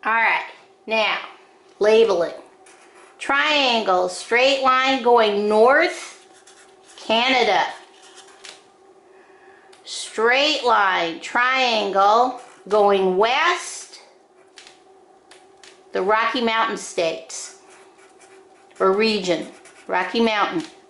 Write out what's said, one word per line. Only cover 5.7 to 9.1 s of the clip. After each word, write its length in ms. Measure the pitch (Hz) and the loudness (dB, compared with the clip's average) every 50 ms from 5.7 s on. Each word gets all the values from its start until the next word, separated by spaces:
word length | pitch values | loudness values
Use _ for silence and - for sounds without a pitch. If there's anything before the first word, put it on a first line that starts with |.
| 277 302 339 359 - - - - - - - - - - _ - - - - - - _ _ _ - | 6 4 2 0 -4 -8 -16 -16 -18 -20 -20 -20 -20 -20 _ -20 -20 -20 -20 -20 -20 _ _ _ -20
Canada. 680 | - - - 220 226 240 262 262 247 233 208 190 170 151 - - - - - - - - - - - - - - - - - - - _ _ _ _ _ - - - _ _ | -20 -6 -2 -2 0 0 0 0 0 2 2 2 0 -2 -2 -6 -14 -20 -20 -20 -20 -20 -20 -20 -20 -20 -20 -20 -20 -20 -20 -20 -20 _ _ _ _ _ -20 -20 -20 _ _